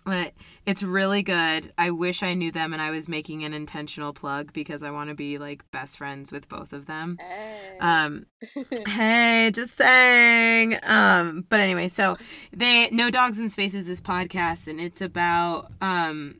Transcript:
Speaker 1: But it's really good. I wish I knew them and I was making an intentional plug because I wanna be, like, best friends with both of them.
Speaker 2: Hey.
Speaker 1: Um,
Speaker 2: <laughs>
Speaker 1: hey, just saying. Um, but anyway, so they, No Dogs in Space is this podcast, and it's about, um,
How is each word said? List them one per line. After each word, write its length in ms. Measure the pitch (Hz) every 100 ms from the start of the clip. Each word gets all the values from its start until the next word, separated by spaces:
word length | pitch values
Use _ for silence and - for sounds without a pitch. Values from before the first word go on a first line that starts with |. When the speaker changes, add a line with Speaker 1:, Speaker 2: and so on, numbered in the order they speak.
| -
Speaker 1:
But 260 | 185 170 - - _ -
it's 180 | 190
really 380 | 196 185 190 202
good. 520 | 190 180 165 160 - -
I 140 | 175
wish 320 | 170 180 180
I 100 | 185
knew 160 | 180 165
them 220 | 165 160
and 100 | 156
I 100 | 156
was 180 | 160 156
making 340 | 160 156 156
an 100 | 151
intentional 600 | 151 151 147 147 - 147
plug 400 | 143 143 139 147
because 280 | 156 147 147
I 80 | 147
wanna 240 | 147 147 147
be, 220 | 143 143
like, 320 | 147 143 -
best 260 | 135 139 -
friends 340 | 143 139 139
with 160 | 143 139
both 240 | - 147
of 140 | 143 135
them. 320 | 156 165 175
Speaker 2:
Hey. 580 | 175 185 214 214 190 190
Speaker 1:
Um, 440 | 175 165 151 147 - _ 220 -
Speaker 2:
<laughs> 320 | 262 247 208
Speaker 1:
hey, 640 | 202 220 233 233 226 226
just 220 | 226 240 -
saying. 1000 | - 254 254 240 233 233 226 226 226 -
Um, 640 | - 220 202 185 170 160 180
but 100 | 214
anyway, 300 | 196 180 180
so 260 | - 196 180 - - -
they, 360 | 175 240 240 233
No 180 | 226 240
Dogs 260 | 254 254 208
in 120 | 226
Space 240 | 208 196
is 120 | 196 175
this 140 | 180
podcast, 680 | - 180 180 190 170 170 -
and 100 | 156
it's 220 | 175 -
about, 720 | 185 175 175 170 170 170 - -
um, 580 | 190 180 165 151 143 -